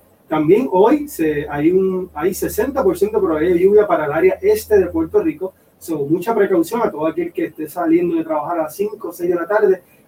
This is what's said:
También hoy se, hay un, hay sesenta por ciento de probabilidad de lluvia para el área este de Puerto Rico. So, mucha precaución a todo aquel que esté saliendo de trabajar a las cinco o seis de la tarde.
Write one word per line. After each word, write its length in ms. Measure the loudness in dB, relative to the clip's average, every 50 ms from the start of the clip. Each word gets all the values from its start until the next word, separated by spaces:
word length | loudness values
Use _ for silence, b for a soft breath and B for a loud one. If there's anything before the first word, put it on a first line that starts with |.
| _ _ _ _ _ -6
También 400 | -4 0 2 4 4 4 2 2
hoy 380 | 2 4 4 4 4 2 0 -4
se, 400 | -6 -2 -2 -2 -2 -2 -4 -4
hay 220 | -4 0 2 2
un, 400 | 2 2 2 0 -2 -4 -6 -8 -6
hay 200 | -4 -4 -4 -2
sesenta 500 | -4 -6 -4 -4 -4 -4 -2 -2 0 0
por 140 | 0 0 0
ciento 180 | -2 -2 -2
de 80 | -2 -2
probabilidad 320 | -2 0 0 0 0 2
de 80 | 2 4
lluvia 240 | 4 6 4 4 4
para 200 | 0 -2 0 -2
el 40 |
área 260 | 0 2 2 2 2 2
este 360 | 0 0 0 0 0 2 2 2
de 100 | 2 2
Puerto 340 | 0 -4 -2 0 0 0
Rico. 320 | 0 0 -2 -4 -8 -10 b b b b b _
So, 200 | -10 -8 -6 -4
mucha 360 | -2 -2 -2 -2 -2 0 0
precaución 460 | 0 2 2 2 0 0 0 -2 -2
a 100 | -2 -2
todo 160 | -2 -2 -4 -4
aquel 240 | -2 -4 -6 -6
que 140 | -4 -6 -6
esté 240 | -6 -6 -10 -12 -10
saliendo 480 | -6 -4 0 2 2 2 2 0 -2 -2
de 80 | -2
trabajar 340 | -2 -4 -4 -4 -4 -4 -4
a 40 | -4
las 120 | -6 -6
cinco 320 | -6 -6 -6 -6 -8 -12 -12
o 60 | -10
seis 160 | -6 -4 -2
de 60 | -2 -2
la 100 | -2 0
tarde. 340 | 0 2 4 2 2 0 b b b b b